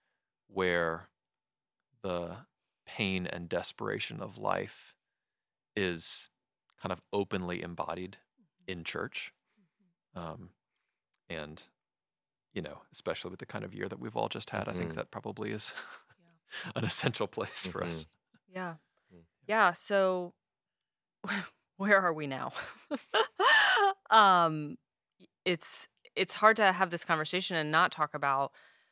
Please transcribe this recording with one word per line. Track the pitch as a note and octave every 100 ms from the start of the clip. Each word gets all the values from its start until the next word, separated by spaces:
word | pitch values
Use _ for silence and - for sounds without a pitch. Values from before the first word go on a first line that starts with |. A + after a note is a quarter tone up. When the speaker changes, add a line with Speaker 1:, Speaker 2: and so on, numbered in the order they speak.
| _ _ _ _ _
Speaker 1:
where | G2 F#2 F2 E2 E2+ - _ _ _ _ _ _ _ _ _
the | G2 F2 E2+ G2+ - _ _ _ -
pain | - G2+ F#2 F2+
and | F2 E2+
desperation | F2 - - G#2+ G#2+ - A2+
of | G#2 G#2
life | G#2 G1+ - - - _ _ _ _ _ _ _ _ -
is | F#2+ E2+ - - - _ _ _ _ _
kind | F#2
of | F2 -
openly | G#2 G2 G2 F2+ F2
embodied | F2 F2 - E2+ F#2 - _ _ _ _ -
in | F2+
church. | D#2+ E2 B2+ - - _ _ _ G3 _ _ _ _ F#2
Um, | E2 E2 F2 _ _ _ _ _ _ _ -
and, | E2 D2+ D#2+ - _ _ _ _ _ _ _ _
you | G#2
know, | D2+ D2 -
especially | - - E2 F#2
with | F#2
the | -
kind | G#2+
of | G2+ G2
year | G2
that | -
we've | A#2 A2+
all | A2
just | - -
had, | G#2 G#2
I |
think | F2+ E2+
Speaker 2:
Mm-hmm. | -
Speaker 1:
that | -
probably | G2+ G#2+ G#2+ G#2+
is | G#2+ - -
<laughs> | - - _ _ _ _ _ - -
Speaker 3:
Yeah. | -
Speaker 1:
an |
essential | A2 - C3+ - G#2
place | - G#2 - F#2
for | E2
us. | E2+ E2 D#2
Speaker 2:
Mm-hmm. | _ _ _ _ F#3
Speaker 3:
Yeah. | F3+ D#3+ _ _ _ F2+
Speaker 2:
Mm. | E2+ _ -
Speaker 3:
Yeah, | A3 F#3+
so | F3 - G3+ F#3+ F#3 F3 - _ _ _ _ _ _ _ _
<laughs> | G3 G3+ - _ _ -
where | G3 G3
are | F3+
we | D#3 D3
now? | C3+ B2+ - - - -
<laughs> | C4+ - G#4 C5+ - G#4+ - - - G4+ F#4+ -
Um, | A3 G3+ F3+ E3 D#3 D3 - _ _ _ _ F3+ _ F#3
it's, | E3+ - - - _ - -
it's | F#3 -
hard | G#3+ A3
to | G3+
have | F#3 F#3
this | E3+ -
conversation | D#3+ D#3 F3+ F#3+ E3+
and | D3+
not | D#3 F3
talk | - D3+
about | D3 C#3+ C3+ C3+ - - _ _